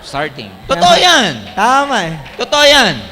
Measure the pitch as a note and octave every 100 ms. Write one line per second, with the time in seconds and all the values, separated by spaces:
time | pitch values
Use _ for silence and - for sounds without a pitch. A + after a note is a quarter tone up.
0 | - C#3 D3+ C#3 G#2 F#2+ - C4+ F4 F4
1 | F4+ E4 G3+ B2 G2 - A3 C4+ C#4+ B3
2 | E3 D#3+ C#3 - A#3+ D4 D4 D4 A3 B2+
3 | G2